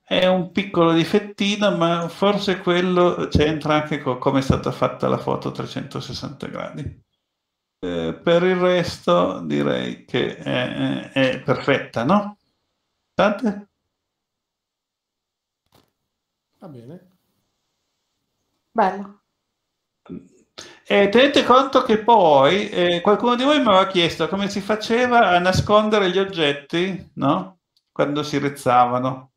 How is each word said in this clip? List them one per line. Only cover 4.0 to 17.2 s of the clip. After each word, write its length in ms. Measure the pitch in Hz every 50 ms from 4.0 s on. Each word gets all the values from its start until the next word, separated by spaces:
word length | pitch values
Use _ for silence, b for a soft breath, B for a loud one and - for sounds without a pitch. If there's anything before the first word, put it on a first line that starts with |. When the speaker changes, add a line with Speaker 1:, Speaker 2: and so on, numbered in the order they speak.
Speaker 1:
con 160 | - 135 123
come 220 | 127 - 139 135 135
è 20 |
stata 300 | 131 - 127 - - -
fatta 380 | 135 - 131 - - - - 131
la 80 | 131
foto 320 | 127 - 131 135 - - 139
a 20 |
trecentosessanta 960 | 135 - 127 131 - - 143 143 - 131 131 - - - - - - - -
gradi. 580 | - - - - - - - - - - _ _ _ _ _ _ _ _ _ _ _ _ _ _ _ _ _
Eh, 400 | - - 175 - - 160 - - -
per 200 | 175 170 170 175
il 120 | 185 185
resto 840 | 180 180 180 180 180 170 - - - - - 175 175 180 185 185 -
direi 640 | 170 151 147 143 143 143 127 127 123 123 120 - -
che 320 | _ - 123 120 113 -
è, 760 | - - 143 135 127 123 120 117 143 135 135 135 127 131 -
è, 0 |
è 300 | - 135 135 131 127 131
perfetta, 640 | - - 127 - - - 135 117 - - - 117 117
no? 320 | 143 190 214 202 - - _ _ _ _ _ _ _ _ _ _ _ _ _ _ _ _
Tante? 560 | - 185 208 220 - 262 208 196 202 - _ _ _ _ _ _ _ _ _ _ _ _ _ _ _ _ _ _ _ _ _ _ _ _ _ _ _ _ _ _ _ _ _ _ _ _ _ _ _ _ _ _ _ _ _ _ _ _ _ _ _ _ _ _ _ _ _ _ _
Speaker 2:
Va 80 | - 175
bene. 480 | 139 120 113 123 165 185 185 _ _ _